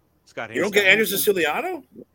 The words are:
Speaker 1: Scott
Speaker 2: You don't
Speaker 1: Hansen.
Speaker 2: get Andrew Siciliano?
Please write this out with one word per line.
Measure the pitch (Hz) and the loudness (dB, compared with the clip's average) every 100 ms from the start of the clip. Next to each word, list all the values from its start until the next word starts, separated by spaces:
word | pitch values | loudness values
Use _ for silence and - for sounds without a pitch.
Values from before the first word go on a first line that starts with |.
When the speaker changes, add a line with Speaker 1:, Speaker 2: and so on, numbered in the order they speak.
| _ _ _ | _ _ _
Speaker 1:
Scott | - 113 | -14 -8
Speaker 2:
You | 120 | -4
don't | 190 | 0
Speaker 1:
Hansen. | 202 | 2
Speaker 2:
get | 190 | 4
Andrew | 208 208 | 4 4
Siciliano? | 190 208 190 151 170 330 349 - - - | 0 0 2 0 -2 -4 -8 -12 -20 -20